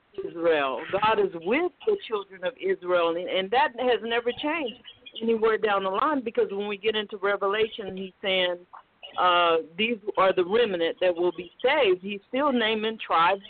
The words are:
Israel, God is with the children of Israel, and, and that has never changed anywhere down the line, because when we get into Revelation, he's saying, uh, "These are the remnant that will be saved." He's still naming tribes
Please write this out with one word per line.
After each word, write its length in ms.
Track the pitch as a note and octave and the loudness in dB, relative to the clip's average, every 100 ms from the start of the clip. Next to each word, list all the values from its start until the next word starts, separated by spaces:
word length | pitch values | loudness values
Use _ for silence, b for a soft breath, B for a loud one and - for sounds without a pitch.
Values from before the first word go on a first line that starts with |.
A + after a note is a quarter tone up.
| _ - F#4+ | _ -12 -10
Israel, 540 | E3 E3 D3+ C#3 B2 E3 | -2 2 2 0 -2 -4
God 260 | F#3+ G#3+ G#3+ | 0 2 2
is 140 | F#3+ E3 E3 | 0 -2 -2
with 260 | C#4 F4+ - - | 0 -2 -2 -2
the 100 | - - | -2 -2
children 380 | G#3+ F#3+ F#3+ | -8 -8 -8
of 80 | F3+ - | -6 -4
Israel, 560 | F#3+ F#3 F3+ F3+ E3+ E3 | -2 -2 0 2 2 0
and, 100 | E3+ | -2
and 240 | F3 F#3+ | -4 0
that 200 | A#3+ D4 A#3+ | 2 0 0
has 220 | B3+ A3 | 0 0
never 280 | A3+ A#3 A#3+ | 0 -2 -2
changed 440 | A#3+ D4 E4 B3 - - - - - | -4 -4 -4 -6 -10 -20 -20 -20 -6
anywhere 340 | A3+ A3+ A3 G#3+ | -2 2 2 2
down 280 | G#3+ G3 | 2 0
the 40 | F#3+ | 0
line, 320 | G3+ C#4+ C#4+ | 0 0 0
because 260 | A#3 A#3+ G3 | -2 0 0
when 180 | G3 G#3 | -2 -6
we 80 | G3+ | -4
get 180 | G#3+ | -2
into 220 | G#3+ G#3 G3+ | -2 -4 -4
Revelation, 800 | G3 G3+ G3 G#3+ A3 - F#3+ F#3 | -2 0 0 0 -2 -4 -10 -10
he's 160 | F#3+ - | -10 -8
saying, 360 | G3+ F#3 F3+ F3 F3+ - - _ - - | -2 0 0 -2 -10 -20 -20 _ -10 0
uh, 380 | F3+ F3 E3+ E3 D#3 F3 | 2 4 4 2 0 -2
"These 180 | A3 A3 G#3+ E3+ | -2 -2 -2 2
are 160 | F#3+ | 2
the 100 | F#3 | 2
remnant 540 | F3 A3 A3+ F3+ E3 - | 2 2 2 0 -2 0
that 140 | F#3 | 0
will 180 | E3+ F3 | 2 0
be 160 | F3 F3+ - | -2 -8 -2
saved." 380 | B3 D4+ G#3+ F3+ | 0 4 2 2
He's 180 | F#3+ G3+ - | -2 -10 -6
still 240 | C4 D4 | 0 2
naming 460 | B3 A3 A3 A3 A3 | 2 2 0 -2 -4
tribes 440 | - E3+ E3+ G3 | 0 2 2 0